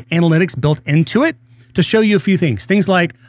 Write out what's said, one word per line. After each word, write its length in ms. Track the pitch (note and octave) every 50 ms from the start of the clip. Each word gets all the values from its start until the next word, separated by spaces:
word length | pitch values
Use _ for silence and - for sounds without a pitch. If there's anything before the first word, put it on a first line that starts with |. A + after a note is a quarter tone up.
| - -
analytics 480 | E3+ E3 E3+ E3+ D#3+ D#3+ F#3+ E3+ - -
built 220 | A#2+ D3+ D3+ - -
into 380 | - D3 D#3+ E3 - - A3 C#4+
it 120 | E4 - - _ _ _ _ _ _ -
to 100 | - F3+
show 160 | - - A3
you 140 | A3 G#3+ G#3
a 40 | F#3
few 180 | - - F#3+ E3
things. 280 | F3+ D3+ A#2 G2+ -
Things 220 | - G3 G#3 F3+ F#3+
like 260 | F#3+ F3+ E3+ E3 - _ _